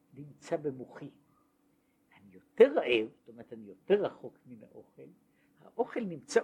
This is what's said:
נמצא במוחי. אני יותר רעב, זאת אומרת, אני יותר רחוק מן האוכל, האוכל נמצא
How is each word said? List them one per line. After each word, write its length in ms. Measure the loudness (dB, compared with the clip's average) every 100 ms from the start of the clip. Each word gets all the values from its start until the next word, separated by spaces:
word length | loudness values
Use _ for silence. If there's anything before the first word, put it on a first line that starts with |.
| _
נמצא 440 | -20 -20 -16 -8 -4
במוחי. 520 | -4 -8 -12 -16 -16 -18 _ _ _ _ _ _ _ _ _ -20
אני 180 | -20
יותר 400 | -20 _ 6 6 6
רעב, 320 | 2 2 0 -8
זאת 100 | -20
אומרת, 240 | -20 -18
אני 140 | -16 -18
יותר 380 | -8 0 0 0
רחוק 320 | -8 -18 -20 -20
מן 180 | -20
האוכל, 460 | -20 -20 -20 -20 -20 -20 _ _ _ _
האוכל 380 | -8 -4 -4 -4
נמצא 400 | -6 -8 0 2